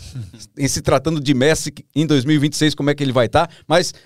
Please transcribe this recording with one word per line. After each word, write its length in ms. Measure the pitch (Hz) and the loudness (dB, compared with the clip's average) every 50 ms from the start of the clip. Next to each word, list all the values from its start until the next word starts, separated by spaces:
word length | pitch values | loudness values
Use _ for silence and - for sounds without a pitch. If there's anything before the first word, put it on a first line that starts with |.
| - - - 127 | -20 -16 -16 -16
<laughs> 360 | 107 87 - 113 - - - | -16 -16 -18 -20 -20 -16 -8
em 100 | - 143 | -4 -4
se 140 | 131 - 165 | -4 -4 -2
tratando 400 | - - 156 135 135 160 165 151 | 0 0 0 0 0 0 -4 -2
de 140 | 135 139 143 | 0 0 2
Messi 400 | 120 131 151 160 - - 151 147 - - _ - | 2 4 2 2 0 -2 -10 -12 -16 -16 _ -2
em 120 | 139 160 | -2 0
dois 180 | 147 151 135 120 | 2 2 0 2
mil 120 | 143 156 | 2 0
e 20 | 147 | 2
vinte 160 | 139 151 147 | 2 0 0
e 20 | |
seis, 180 | - 156 156 139 | 0 0 0 0
como 140 | - 143 143 | 0 -2 -2
é 60 | 143 | -2
que 80 | 143 | -2
ele 100 | 147 139 | -2 0
vai 160 | 120 131 117 110 | 2 2 2 2
tá? 180 | - 147 170 160 - - - - | 2 0 0 0 -6 -12 -4 0
Mas 240 | 151 180 170 - - - _ | 0 0 0 0 -6 -14 _